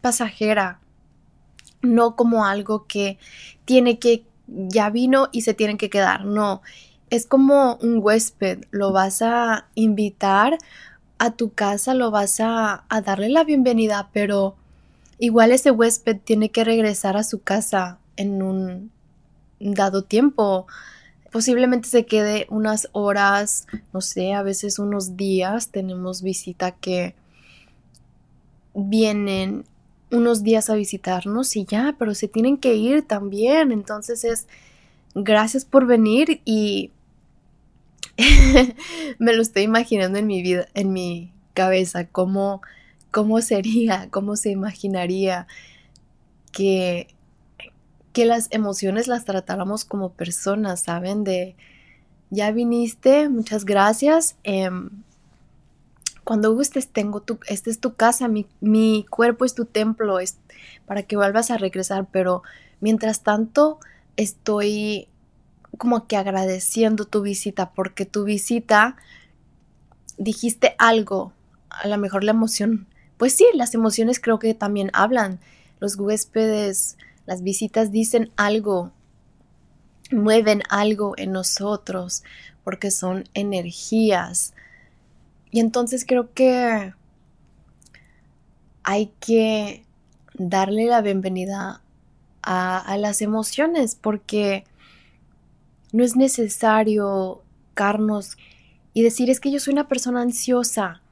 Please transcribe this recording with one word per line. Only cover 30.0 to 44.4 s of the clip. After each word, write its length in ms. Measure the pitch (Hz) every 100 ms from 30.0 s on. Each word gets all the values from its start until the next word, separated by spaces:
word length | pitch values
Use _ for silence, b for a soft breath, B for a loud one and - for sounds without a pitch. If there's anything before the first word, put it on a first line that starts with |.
| _
unos 320 | 240 233 233
días 260 | 208 220 220
a 60 | 214
visitarnos 800 | 202 190 - 185 196 214 262 220
y 100 | 190
ya, 300 | 208 277 294
pero 160 | 226 208
se 120 | 208
tienen 300 | 220 247 277
que 180 | 262 220
ir 280 | 226 294
también. 680 | 302 208 202 202 233 311 294
Entonces 520 | 220 196 214 214 233
es, 240 | 233 226 - b b b b b b 196
"Gracias 500 | 202 214 220 262 -
por 200 | 269 247
venir", 560 | 240 214 233 311 - -
y 460 | 220 214 196 190 _ _ _ _ _ _ _ _ _ _ _ - -
<laughs> 580 | 262 285 262 262 254 233 320 339 311 240
me 140 | 233
lo 80 | 226
estoy 220 | 226 196
imaginando 560 | 208 226 233 214 185 196
en 80 | 214
mi 140 | 190
vida, 260 | 180 180 180
en 180 | - 190
mi 380 | 190 180 175 180 _ _
cabeza, 540 | - 185 185 180 175 170
cómo, 540 | - 185 196 196 196 B B B B _
cómo 300 | 214 214 220
sería, 680 | 226 208 214 226 226 190 190
cómo 240 | 196 202
se 160 | 208